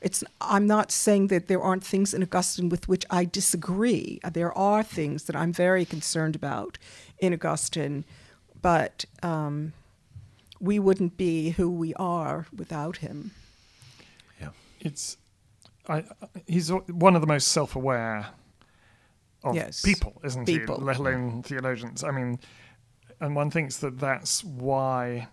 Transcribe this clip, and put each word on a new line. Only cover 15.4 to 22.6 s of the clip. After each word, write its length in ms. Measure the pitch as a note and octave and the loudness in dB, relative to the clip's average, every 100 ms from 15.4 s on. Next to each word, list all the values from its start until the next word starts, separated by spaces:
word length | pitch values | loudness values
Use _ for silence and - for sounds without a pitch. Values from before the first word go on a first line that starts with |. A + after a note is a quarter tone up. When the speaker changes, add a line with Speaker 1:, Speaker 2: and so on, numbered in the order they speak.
| _ _ - _ - | _ _ -20 _ -6
Speaker 3:
I, 160 | D#3 - - - F#3 - | -6 -6 -16 -18 -18 0
he's 240 | F3 D#3+ | 0 2
o-, 80 | F#3 F#3 | -2 -4
one 260 | F3 F3+ F3 | 6 8 8
of 60 | |
the 60 | D#3 | 6
most 200 | D3 - | 2 4
self-aware 800 | - C#3+ C3+ C3 B2 A2+ G#2+ G#2 - _ _ _ _ _ _ _ _ _ _ | 2 0 -2 0 0 -2 -4 -8 -14 _ _ _ _ _ _ _ _ _ _
of 120 | - E3 | -4 -2
Speaker 1:
Yes. 260 | - - | -4 -2
Speaker 3:
people, 320 | - G3 - - C#3+ | 2 2 0 -4 -8
isn't 200 | B2+ A#2+ | -4 0
Speaker 1:
People. 320 | D#3+ A2 - | 0 0 -2
Speaker 3:
he? 60 | |
Let 140 | C#3 C3 | -2 0
alone 460 | C#3 B2+ B2 A#2 | 0 0 -2 -4
theologians. 600 | B2 C3+ C3 B2 A#2 - | -6 -4 -4 -4 -6 -6
I 80 | D3+ | -4
mean, 280 | C3+ B2 A#2+ - - | -4 -4 -6 -8 -20